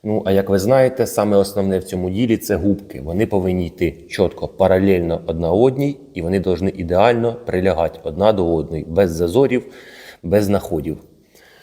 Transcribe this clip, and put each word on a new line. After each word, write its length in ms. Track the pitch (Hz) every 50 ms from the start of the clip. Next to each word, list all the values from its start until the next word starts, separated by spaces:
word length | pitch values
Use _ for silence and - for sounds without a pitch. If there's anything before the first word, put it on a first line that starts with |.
| -
Ну, 180 | 107 107 110 -
а 60 | 95
як 180 | 98 98 98 95
ви 100 | 98 95
знаєте, 480 | 95 110 131 135 131 127 127 - 113
саме 300 | 101 - 110 104 104 101
основне 420 | 101 98 98 - 104 98 98 95 92
в 40 | -
цьому 260 | - 95 92 90 92
ділі — 280 | 95 104 127 113 113
це 180 | 101 - - 104
губки. 460 | 87 80 101 98 - - - - 64
Вони 240 | 67 78 85 95 110
повинні 420 | 92 104 98 90 92 90 90 90
йти 240 | 82 - - 87 80 76 - - -
чітко, 380 | - - 95 85 - - -
паралельно 760 | - - - 95 92 92 95 98 98 95 90 85 82 82 80 85
одна 240 | 85 80 80 85 82
одній, 480 | 87 104 123 135 127 139 139 143 139 - - - -
і 80 | 90
вони 200 | 82 87 95 98
повинні 320 | 87 95 90 80 92 95 -
ідеально 600 | - 90 80 87 92 104 123 120 117 117 117 113 - -
прилягати 540 | - - 92 92 95 85 78 82 80 - - -
одна 300 | 85 76 85 98 110 110
до 220 | 98 87 82 82
одної, 300 | 80 73 69 82 78 -
без 240 | 80 80 92 101 87
зазорів, 540 | 82 80 87 85 87 123 139 127 123 123 - - - - - - - - - - - _ -
без 260 | 87 92 107 104 98
находів. 480 | 101 95 - - 85 80 71 80 73 - - _ _ _ _ _ _ - _ _ _ _